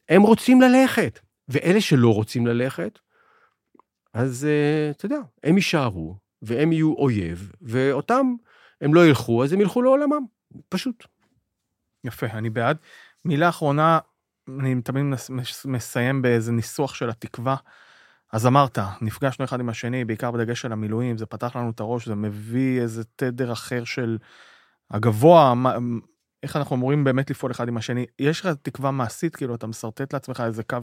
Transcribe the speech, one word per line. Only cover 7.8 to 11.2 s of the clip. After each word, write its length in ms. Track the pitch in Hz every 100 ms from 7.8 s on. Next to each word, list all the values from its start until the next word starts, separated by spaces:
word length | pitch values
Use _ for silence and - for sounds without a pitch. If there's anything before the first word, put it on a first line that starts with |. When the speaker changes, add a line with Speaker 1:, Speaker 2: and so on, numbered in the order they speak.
| 135 135 147 254 262 240 _ _ _ _
Speaker 1:
הם 120 | 143
לא 140 | 165 170
ילכו, 360 | 131 - 117
אז 100 | 139
הם 80 | 190
ילכו 200 | 196 247
לעולמם, 440 | 254 269 294 294 247 _ _ 147 _
פשוט. 360 | 185 262 226 - _